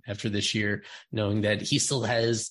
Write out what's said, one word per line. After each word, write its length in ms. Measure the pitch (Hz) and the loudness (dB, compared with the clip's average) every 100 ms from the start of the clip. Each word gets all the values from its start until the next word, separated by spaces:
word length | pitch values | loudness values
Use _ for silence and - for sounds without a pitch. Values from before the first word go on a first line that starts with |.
| - | -10
after 220 | 101 113 | -4 -2
this 260 | 101 - | 0 0
year, 300 | 110 104 101 - - - | 0 0 -2 -6 -20 -8
knowing 300 | 110 104 107 | -2 0 2
that 220 | 104 104 | 2 0
he 160 | 101 143 | 2 0
still 240 | - 139 | 2 0
has 480 | 113 120 117 113 - | 0 2 2 0 -2